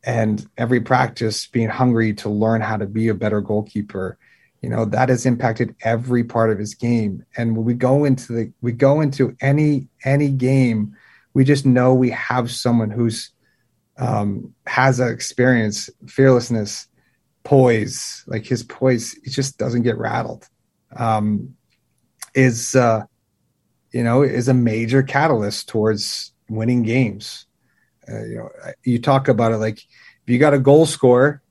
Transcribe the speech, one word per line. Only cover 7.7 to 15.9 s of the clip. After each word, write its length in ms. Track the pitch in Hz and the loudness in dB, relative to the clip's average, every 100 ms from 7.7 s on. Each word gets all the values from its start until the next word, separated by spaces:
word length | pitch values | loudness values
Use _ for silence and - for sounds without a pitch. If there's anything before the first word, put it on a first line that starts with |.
go 300 | 120 123 143 | 0 2 2
into 280 | 147 131 - | 2 0 -2
the, 200 | 117 110 - | -6 -6 -6
we 120 | 120 | -6
go 280 | 117 135 151 | 2 2 4
into 340 | 147 135 123 - | 0 0 -2 0
any, 480 | 135 147 151 139 - _ | 0 2 2 0 -4 _
any 240 | 135 143 143 | 0 0 2
game, 680 | 135 127 135 127 107 104 - _ _ _ | 0 2 4 4 2 -4 -8 _ _ _
we 120 | 135 | 2
just 200 | 131 139 | 4 4
know 300 | 135 123 127 | 4 4 6
we 160 | 131 123 | 4 2
have 400 | 117 - 123 117 | -2 -4 -4 -4
someone 400 | - 127 117 107 | -4 0 0 0
who's, 400 | 117 117 107 - _ _ _ _ _ _ - | -2 -2 -2 -12 _ _ _ _ _ _ -6
um, 580 | 123 104 101 98 - _ - | -2 -2 -2 -6 -10 _ -6
has 320 | - 135 120 | 0 2 2
that 120 | 123 | -2
experience, 800 | 113 - - 127 123 107 101 - | -4 -8 0 2 2 0 -6 -12